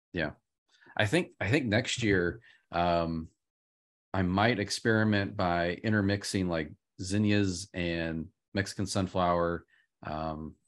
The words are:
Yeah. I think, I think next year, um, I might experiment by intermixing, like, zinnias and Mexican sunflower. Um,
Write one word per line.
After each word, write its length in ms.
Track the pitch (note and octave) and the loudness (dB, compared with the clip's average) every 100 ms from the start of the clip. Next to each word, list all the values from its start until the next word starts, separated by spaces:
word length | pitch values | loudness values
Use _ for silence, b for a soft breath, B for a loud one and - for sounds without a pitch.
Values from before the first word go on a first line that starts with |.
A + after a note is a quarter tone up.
| _ | _
Yeah. 180 | F2+ D#2 - _ _ _ b b b | -4 -4 -6 _ _ _ b b b
I 80 | G#2 | 2
think, 240 | E3+ - - | 2 -2 -4
I 100 | G2+ | 0
think 160 | D3+ A#2+ | 0 2
next 340 | A2 B2+ - | 0 0 0
year, 360 | A2 F#2 F2 - b b b | 2 2 2 -4 b b b
um, 560 | E2+ F2 E2+ E2 E2 D#2+ _ _ _ _ _ _ _ _ F#2+ | 0 2 2 0 -4 -8 _ _ _ _ _ _ _ _ -2
I 80 | |
might 360 | F2+ F#2+ A2+ B2 | 0 2 2 2
experiment 800 | G2+ - A#2+ A2 G#2+ G2+ G2 G#2 | -2 -2 2 4 4 2 0 -2
by 400 | F2+ E2+ E2+ - | 0 0 0 -2
intermixing, 640 | A2 G#2+ G2 G2+ - G2 F#2 | 0 2 2 0 -2 -2 0
like, 220 | E2 D2+ - _ - | -2 -4 -10 _ -12
zinnias 680 | F2+ G#2 G#2 G#2 G2 F2+ G2 | -2 0 4 4 2 -2 -6
and 540 | F#2 E2+ E2+ E2 D#2+ D#2+ _ _ | -4 -2 -2 -2 -4 -8 _ _
Mexican 340 | G2 G2 - F#2+ | -4 -4 -4 -4
sunflower. 800 | G2+ F#2 F#2+ F2 F2 E2+ E2+ - _ _ _ E2 | -2 -2 0 2 2 0 -2 -8 _ _ _ -10
Um, 480 | D2+ D#2+ D#2 D#2 - | -6 -6 -6 -10 -14